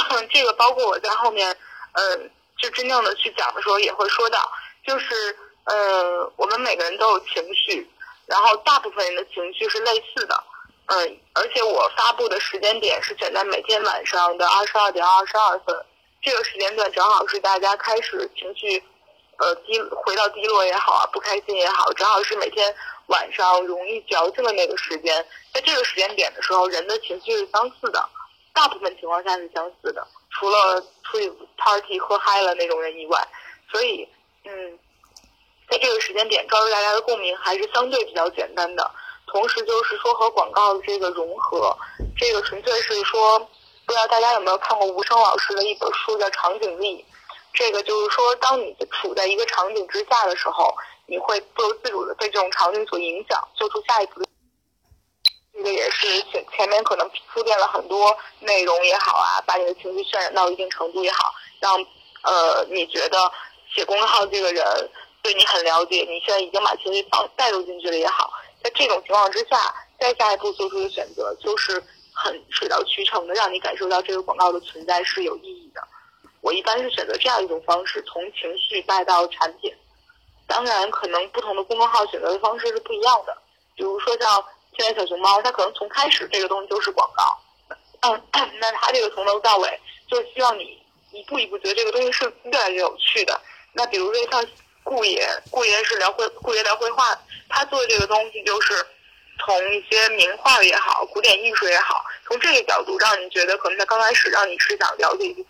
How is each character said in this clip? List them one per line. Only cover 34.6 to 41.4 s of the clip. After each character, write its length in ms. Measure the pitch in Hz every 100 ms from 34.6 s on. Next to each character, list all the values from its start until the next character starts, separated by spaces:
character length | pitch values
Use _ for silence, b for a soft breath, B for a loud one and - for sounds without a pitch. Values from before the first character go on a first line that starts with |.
| 180 170 _ _ _ - _ _ _ _ -
在 80 | 247
这 160 | 262
个 80 | 220
时 100 | 196
间 140 | 196 220
点 180 | 214 -
抓 120 | 220
住 100 | 220
大 100 | 208
家 100 | 208
的 100 | 214
共 160 | 220 220
鸣 180 | 180 185
还 180 | 185 190
是 140 | 208
相 180 | 240 254
对 140 | 262 -
比 80 |
较 140 | 170 175
简 220 | - - 180
单 200 | 175 180
的。 160 | - B B B -
同 200 | 196 240
时 140 | 226 220
就 180 | 226
是 140 | 226 208
说 160 | 233
和 160 | 233 220
广 220 | 214 165
告 220 | 202 208
的 80 | 196 202
这 120 | 202
个 100 | 180
融 280 | 175 165
合， 380 | 214